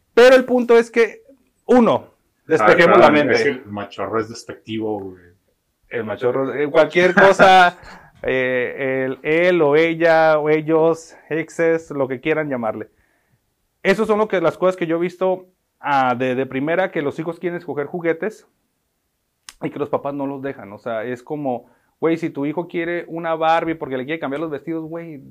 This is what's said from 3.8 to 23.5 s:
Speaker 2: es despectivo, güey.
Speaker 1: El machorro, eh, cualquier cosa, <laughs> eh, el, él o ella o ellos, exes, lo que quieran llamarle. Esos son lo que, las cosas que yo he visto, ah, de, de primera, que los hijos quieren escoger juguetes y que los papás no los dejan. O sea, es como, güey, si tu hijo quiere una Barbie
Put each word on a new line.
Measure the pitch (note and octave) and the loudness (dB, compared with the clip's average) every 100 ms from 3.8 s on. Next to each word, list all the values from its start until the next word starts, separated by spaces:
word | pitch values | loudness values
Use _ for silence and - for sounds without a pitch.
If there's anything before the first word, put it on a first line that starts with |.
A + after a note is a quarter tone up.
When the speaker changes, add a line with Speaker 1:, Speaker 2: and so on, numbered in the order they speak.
| G2+ - F#2+ A2 | -12 -10 -6 -6
Speaker 2:
es | G#2+ | -6
despectivo, | G#2+ - G2 - A2 A2 G#2 | -12 -18 -18 -12 -8 -6 -8
güey. | F#2+ F2+ F2 F#2+ _ _ _ _ - | -10 -18 -20 _ _ _ _ _ -12
Speaker 1:
El | A#2+ | -10
machorro, | G#2+ G2+ B2 C3 C3+ | -8 -4 -2 -2 -4
eh, | C3 D3 | -4 -2
cualquier | D#3+ D3+ F3 F3+ | 2 2 2 2
cosa, | F3+ G3 F#3+ G3 F#3 F3+ - - - | 4 4 6 6 6 4 0 -20 -20
<laughs> | - - | -20 -10
eh, | - C3 B2+ B2+ A#2+ - C3+ C3 C3 | -4 -2 -2 -2 -4 -6 -6 -4 -6
el, | C3 | -6
él | D3+ D#3+ F3+ F3+ | -4 0 2 2
o | D3 D3 | 4 4
ella | E3 E3 E3 D#3+ D#3+ D3+ | 2 0 2 4 4 2
o | D3+ | 2
ellos, | D#3 D3+ D#3+ D#3+ D#3+ - - - | -2 0 2 2 0 -8 -20 -8
exes, | D3+ D#3 - E3 E3 E3 | -8 -8 -2 0 -2 -4
lo | D3 C3 | -6 -6
que | C3 | -4
quieran | D#3 D#3 D3+ | -4 -4 -4
llamarle. | B2+ A2 A2 G#2+ _ _ _ _ _ _ _ _ _ | -6 -6 -8 -12 _ _ _ _ _ _ _ _ _
Esos | F#3 G3 A3 | -2 0 0
son | G#3 | 0
lo | G#3+ | 0
que, | F#3 | 0
las | D#3+ - | -2 0
cosas | F3+ F#3 | -2 -2
que | E3+ | -4
yo | E3+ | -2
he | |
visto, | F3 F3+ F#3 F#3 - _ _ _ | -4 -2 -2 -2 -8 _ _ _
ah, | C#3+ C#3 B2+ | -2 0 0
de, | B2 C3 | 0 -2
de | B2 | -2
primera, | C3 C3 D3 E3+ F#3 | -4 -4 -4 -2 -2
que | E3+ | -4
los | C#3+ D3 | -6 -6
hijos | E3 E3+ | -10 -8
quieren | F3 F3 | -8 -10
escoger | E3+ C#3+ C#3 | -10 -10 -8
juguetes | F#3 E3 D#3+ A3 - _ _ _ _ _ _ _ _ _ _ - - | -6 -4 -4 -6 -10 _ _ _ _ _ _ _ _ _ _ -20 -14
y | C#3+ | -12
que | C3+ | -10
los | C#3+ | -6
papás | C3+ C#3 | -6 -6
no | C#3+ C#3 | -8 -8
los | C#3 | -8
dejan. | C#3 C3+ G2 | -12 -12 -16
O | G#2 | -14
sea, | B2 A2+ | -10 -8
es | A#2 B2 | -8 -10
como, | - D3+ C#3 A#2+ - _ _ - | -10 -8 -6 -8 -10 _ _ -6
güey, | D#3 D#3+ | -4 -2
si | E3 | -6
tu | - C#3+ | -6 -6
hijo | D3+ F3 | -6 -8
quiere | F3 E3 F3 E3 | -8 -6 -8 -10
una | D#3+ E3+ | -10 -6
Barbie | D#3+ D#3+ | -2 0